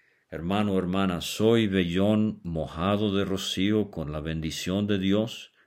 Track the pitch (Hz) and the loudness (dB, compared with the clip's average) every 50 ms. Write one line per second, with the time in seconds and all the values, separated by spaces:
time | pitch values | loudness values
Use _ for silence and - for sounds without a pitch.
0 | _ _ _ _ _ _ 80 78 80 87 98 104 104 104 98 95 90 90 92 98 | _ _ _ _ _ _ -12 -8 -4 -2 0 0 0 2 0 0 0 0 0 0
1 | 98 92 87 82 - - - - 104 113 117 117 110 98 95 95 90 85 85 95 | 0 0 0 -2 -4 -8 -2 2 4 4 6 6 4 2 2 2 2 2 2 2
2 | 98 104 110 107 107 110 104 - - 87 82 78 76 67 78 78 85 98 104 101 | 2 4 4 4 2 0 -2 -6 -8 -6 -4 -4 -4 -6 -4 -2 0 0 2 2
3 | 107 104 95 98 98 90 95 92 - - - 92 95 104 107 107 101 98 - 87 | 2 0 0 0 0 -2 -2 -4 -4 -4 -2 0 2 2 2 2 0 -2 -6 -8
4 | 76 71 76 78 76 80 80 80 78 80 73 - - 90 90 101 104 101 107 95 | -8 -6 -6 -6 -4 -4 -4 -4 -4 -4 -6 -4 -4 -2 0 0 0 0 0 0
5 | 92 98 98 104 110 120 - - - - _ _ _ | 2 2 2 2 0 -2 -6 -12 -16 -20 _ _ _